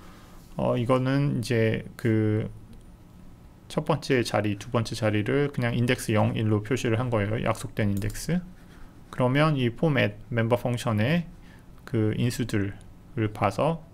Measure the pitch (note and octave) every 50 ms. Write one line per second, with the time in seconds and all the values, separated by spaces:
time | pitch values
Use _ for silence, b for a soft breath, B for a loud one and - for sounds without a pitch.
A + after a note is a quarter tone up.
0 | B B B B B B B B B B - - C3 B2 B2 B2+ A#2+ A2+ C3 B2+
1 | B2+ C3 C3+ C#3 C#3+ C#3+ C3+ C3+ A2+ - B2 A2+ A2+ A2 A2 - - - - -
2 | - A#2+ A2 A2 A2 G#2+ G#2+ G#2+ - G#2 - - - - - - - - - -
3 | - - - - - - - - - - - - - - - - D#3 - E3 C3+
4 | - - C#3+ B2+ A2+ - - G#2+ G#2+ G#2+ G2+ G2+ - - - B2 A2+ - - G#2
5 | A2 G#2+ G#2 G#2+ G#2 A2 B2+ C#3 D3 C#3 - - A#2+ A#2 A#2+ A#2+ A#2 B2 B2+ -
6 | - - A2+ G#2 A2 A2+ A#2 A#2+ A2+ G#2+ G#2+ G#2 G2+ - C3+ A#2+ - B2+ A2 A2
7 | B2 B2 A#2+ G#2+ G2+ G2+ A2 B2 - - - - - A2 - - A2 G2+ G2+ G2+
8 | G2+ G#2+ - - - - D#3+ F3+ F3 - B B B B B B B B B B
9 | - - - - B2+ B2 B2+ C#3+ D3+ D#3+ D3+ C3+ B2+ A#2 A2+ - - D#3+ C#3+ B2
10 | A2+ G#2 G2+ - - - A#2+ A#2 A2+ A2+ B2 A#2 - B2+ A#2+ A#2 - B2 A2 G#2
11 | G#2+ B2 D#3+ F3 E3 - B B B B B B B B B - - - - A2+
12 | A2 G#2+ A2 - A#2+ B2 A#2+ - B2+ A2 - G#2+ G2 G2 G#2 - - - - -
13 | - - - - A2 G#2+ G#2+ - - G2+ G2 - C3 D3+ E3 D#3+ - -